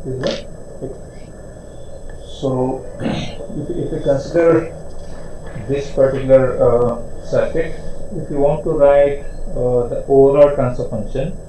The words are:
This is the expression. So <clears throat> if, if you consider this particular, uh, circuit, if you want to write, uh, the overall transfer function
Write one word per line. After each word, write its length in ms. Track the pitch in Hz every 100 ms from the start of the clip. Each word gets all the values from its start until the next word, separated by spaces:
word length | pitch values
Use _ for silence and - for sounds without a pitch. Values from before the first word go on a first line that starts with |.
This 100 | 135
is 60 | 127
the 640 | 165 - - - - - 135
expression. 460 | - - - - - - - - - - - - - -
So 580 | - 139 127 131 131 -
<clears throat> 80 | -
if, 720 | - - - - - 156 -
if 220 | - 143
you 80 | 156
consider 720 | 143 135 - 170 165 160 - - - - - - - - - - 113
this 240 | 143 -
particular, 640 | 139 135 131 131 135 127 -
uh, 640 | 123 120 120 117 - - -
circuit, 480 | 131 - 165 160 - - - -
if 180 | 165 151
you 80 | 143
want 260 | 147 156
to 60 | 170
write, 540 | 156 143 143 143 143 - - -
uh, 380 | 131 123 123 120
the 160 | 139 -
overall 460 | 139 139 143 143
transfer 340 | 143 123 123 123
function 480 | 113 104 107 151 180